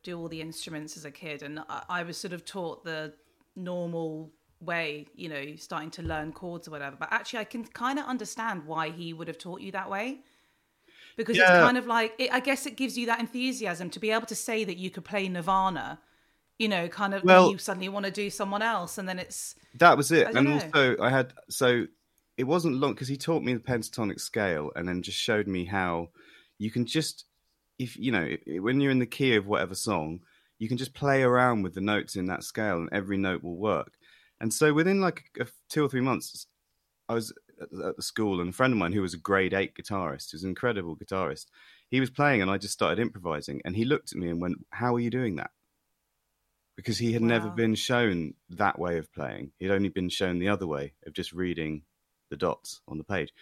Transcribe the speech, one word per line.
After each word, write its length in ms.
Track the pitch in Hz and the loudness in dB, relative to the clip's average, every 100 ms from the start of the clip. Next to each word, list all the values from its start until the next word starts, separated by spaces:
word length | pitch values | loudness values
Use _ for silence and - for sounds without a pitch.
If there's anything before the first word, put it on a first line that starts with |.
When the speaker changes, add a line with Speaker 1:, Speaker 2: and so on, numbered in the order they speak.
Speaker 1:
do 160 | 180 170 | -12 -10
all 80 | 165 | -8
the 120 | 160 | -10
instruments 540 | 160 160 - 156 151 160 | -10 -10 -10 -10 -10 -12
as 80 | 151 | -16
a 60 | |
kid, 300 | 139 165 147 | -14 -12 -10
and 160 | 147 151 | -10 -12
I, 220 | - - - | -10 -10 -6
I 140 | 175 | -6
was 140 | 170 - | -6 -8
sort 160 | 190 | -8
of 120 | 175 - | -10 -10
taught 380 | 196 170 - | -8 -8 -8
the 320 | 170 156 156 151 _ _ _ 190 | -8 -8 -8 -12 _ _ _ -12
normal 760 | 180 180 170 165 160 156 160 _ _ - | -6 -6 -4 -4 -4 -6 -12 _ _ -14
way, 480 | 170 170 160 147 143 - | -4 -2 -2 -6 -12 -12
you 140 | 165 | -8
know, 260 | 147 143 160 | -8 -8 -12
starting 340 | - 165 156 | -10 -8 -8
to 120 | - | -8
learn 280 | 160 156 151 | -6 -4 -6
chords 340 | 151 180 170 170 | -8 -10 -10 -12
or 40 | |
whatever. 240 | 147 139 143 | -10 -10 -8
But 160 | 160 | -4
actually, 280 | 214 - 240 | -4 -4 -8
I 40 | 208 | -8
can 180 | 233 220 | -8 -10
kinda 380 | - 247 277 | -6 -4 -2
understand 640 | 269 247 202 - 226 190 151 | -4 -6 -6 -6 -4 -6 -6
why 240 | 160 156 | -4 -4
he 220 | 165 170 | -6 -10
would 140 | 160 165 | -8 -10
have 100 | 160 | -10
taught 240 | 175 185 | -12 -12
you 100 | 196 | -8
that 180 | 190 190 | -8 -4
way. 340 | 196 240 269 _ _ _ _ _ _ _ - - - | -4 -4 -8 _ _ _ _ _ _ _ -20 -12 -6
Because 200 | - 185 | 2 8
it's 60 | 185 | 10
Speaker 2:
Yeah. 60 | |
Speaker 1:
kind 260 | 180 214 254 | 10 10 6
of 80 | 240 | 2
like, 260 | 226 220 220 | 2 2 0
it, 120 | 254 | 0
I 60 | 254 | 2
guess 240 | 262 269 294 | 2 0 -2
it 100 | - | -4
gives 200 | 262 247 | -4 -2
you 80 | 233 | -2
that 120 | 233 | -2
enthusiasm 680 | 233 247 262 254 202 170 180 | -2 -2 -2 -2 -4 -4 -6
to 80 | 165 | -4
be 120 | 214 | 0
able 140 | 226 226 | 0 -2
to 80 | 214 | -6
say 280 | - 220 202 | -4 -2 -2
that 120 | 175 | -4
you 120 | 185 | -8
could 140 | - - | -8 -6
play 220 | 202 190 | -2 -2
Nirvana, 720 | 180 170 190 190 160 110 156 _ _ _ _ _ - | -2 2 2 2 0 -6 -10 _ _ _ _ _ -4
you 80 | 220 | 0
know, 180 | 185 175 | 0 -2
kind 240 | - 202 196 | -2 -2 4
of, 80 | |
Speaker 2:
Well, 180 | 180 185 | 10 12
Speaker 1:
you 160 | 185 190 | 10 6
suddenly 300 | - 185 185 | -4 -4 -4
wanna 220 | 202 196 | -4 -4
do 180 | 202 202 | -4 -4
someone 320 | - 196 202 | -4 -4 -2
else, 340 | 226 214 170 - | 0 -2 -4 -8
and 100 | 185 | -6
then 100 | 185 | -6
it's 360 | 180 - - - _ 120 | -8 -10 -12 -14 _ 6
Speaker 2:
That 220 | 170 135 | 8 8
was 140 | 143 | 6
it. 140 | 160 - | 6 6
Speaker 1:
I 80 | |
don't 20 | 123 | 6
Speaker 2:
And 100 | 143 | 6
Speaker 1:
know. 20 | |
Speaker 2:
also 500 | 147 156 151 131 - | 4 2 4 4 4
I 100 | 120 | 4
had, 240 | 135 131 - - | 4 2 -6 -10
so 380 | - 123 120 - _ _ _ _ - | 2 4 4 0 _ _ _ _ -4
it 60 | 131 | 0
wasn't 320 | 175 165 131 | 2 2 2
long, 180 | 143 - | 0 -2
'cause 120 | 131 | -6
he 100 | 139 | -4
taught 260 | - 160 | -2 0
me 100 | 120 | 0
the 60 | 120 | -2
pentatonic 600 | - 120 - - 104 - | 0 -2 -2 -4 -4 -4
scale 520 | - 113 98 78 73 - | -4 0 0 0 -2 -4
and 120 | 87 | -4
then 140 | 90 | -4
just 140 | 92 - | -4 -4
showed 280 | - 107 101 | 0 0 0
me 180 | 92 87 | -2 -2
how 460 | 101 90 85 85 _ - - _ - | 0 0 -2 -4 _ -20 -20 _ -8
you 140 | 107 | -4
can 140 | 120 120 | -2 0
just, 400 | 156 139 - - _ _ _ _ - | -2 -2 -6 -18 _ _ _ _ -10
if, 180 | 123 - | -8 -4
you 140 | 127 | 0
know, 260 | 104 73 - - | 0 0 -4 -6
i-, 120 | 82 | -4
when 220 | 107 131 | 0 2
you're 100 | 139 | 4
in 80 | 127 | 2
the 60 | 120 | 2
key 300 | - 135 110 | 0 4 4
of 100 | 98 | 4
whatever 280 | 95 87 92 | 0 0 -4
song, 460 | - 92 78 87 - _ _ - | -2 0 -2 -6 -12 _ _ -10
you 100 | 110 | -6
can 100 | 123 | -4
just 160 | 131 | -6
play 280 | - 143 135 | -2 2 4
around 380 | 127 123 127 113 | 6 6 4 4
with 100 | 92 95 | -2 -2
the 60 | |
notes 340 | 101 104 - 98 | 0 0 -2 -4
in 100 | 90 | -4
that 180 | 87 | -4
scale 340 | - - 107 87 | -6 -4 -2 -2
and 120 | 82 | -2
every 260 | 101 95 98 | -4 -2 0
note 260 | 95 87 | 0 -2
will 140 | 87 85 | -6 -2
work. 400 | 107 82 - - _ _ _ - | 0 0 -2 -12 _ _ _ -8
And 140 | 113 | -4
so 200 | - 156 | 2 4
within, 280 | 151 175 196 | 4 4 4
like, 240 | 180 - - - | 2 -2 -8 -6
a, 80 | 120 - - | -6 -10 -6
two 140 | 156 143 | -2 0
or 40 | |
three 120 | 131 | 2
months, 460 | 131 110 - - - _ _ _ _ _ - | 0 0 -4 -12 -18 _ _ _ _ _ -4
I 40 | 117 | -2
was 160 | 110 - _ - | -4 -10 _ -18
at, 100 | - | -14
at 220 | 95 92 - | -8 -6 -6
the 40 | |
school, 360 | - - 107 92 | -6 -2 0 0
and 80 | 87 | -2
a 40 | |
friend 200 | 92 131 | 0 2
of 60 | 113 | 2
mine 140 | 85 | 2
who 80 | 101 | 0
was 120 | 92 | -2
a 40 | 82 | -4
grade 360 | 80 98 92 | 2 2 4
eight 220 | 98 98 - | 2 -2 -6
guitarist, 560 | - 98 82 69 - | -6 -4 -4 -6 -10
who's 120 | 80 | -8
an 60 | 95 | -6
incredible 460 | 90 123 104 85 78 | -2 -2 -2 -4 -8
guitarist, 500 | - 95 82 73 - _ - - _ | -6 -2 -2 -4 -12 _ -20 -20 _
he 100 | 131 | 0
was 100 | 131 | 0
playing 300 | - 143 120 | 2 4 4
and 80 | 95 | 2
I 60 | 98 | 0
just 160 | 101 | -4
started 260 | - 95 101 | 0 2 2
improvising, 600 | 120 101 87 76 73 69 - | -2 -4 -4 -4 -6 -8 -4
and 100 | 98 | -2
he 100 | 120 | 0
looked 260 | 147 - | 0 -2
at 40 | - | -6
me 100 | 87 | -4
and 120 | 85 | -2
went, 240 | 87 85 - | -4 -6 -8
"How 240 | - 120 120 | -4 0 0
are 40 | |
you 100 | 117 | 0
doing 240 | 123 120 76 | -2 -2 -4
that?" 140 | - _ _ _ _ _ _ _ _ _ _ _ _ - | -8 _ _ _ _ _ _ _ _ _ _ _ _ -10
Because 200 | 117 113 | -4 0
he 160 | 117 | 2
had 80 | 117 | 4
never 240 | 117 113 107 | 4 4 2
Speaker 1:
Wow. 40 | |
Speaker 2:
been 260 | 113 113 107 | 0 2 2
shown 600 | - 123 113 90 76 - - | 2 2 4 2 -2 -8 -10
that 300 | 87 101 - | 0 0 2
way 180 | 87 85 | 0 -2
of 140 | 76 | -4
playing. 400 | - 67 50 67 - | -8 -8 -8 -12 -6
He'd 120 | 92 | 0
only 180 | 98 98 | 2 0
been 200 | 95 90 | 0 -2
shown 300 | - 92 87 | 0 0 0
the 80 | 95 | 0
other 180 | 101 90 | 0 -2
way 260 | 71 71 - - | -4 -6 -12 -12
of 80 | |
just 200 | 76 87 | -8 -8
reading 500 | 85 90 85 78 76 - _ _ _ - | -4 -4 -2 -4 -6 -10 _ _ _ -14
the 80 | 76 | -2
dots 440 | 90 - - - - | -2 -2 -8 -16 -10
on 100 | 78 | -10
the 60 | |
page, 300 | - 98 71 - | -4 -2 -4 -8